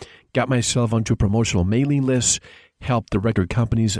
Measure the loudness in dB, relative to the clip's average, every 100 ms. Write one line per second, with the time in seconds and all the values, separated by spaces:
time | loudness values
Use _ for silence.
0 | -20 -20 _ -4 0 0 0 0 0 0
1 | 0 0 2 2 0 0 2 2 2 0
2 | 2 0 0 -2 -6 -20 -20 _ -4 -4
3 | -2 -2 0 0 0 0 0 0 0 -2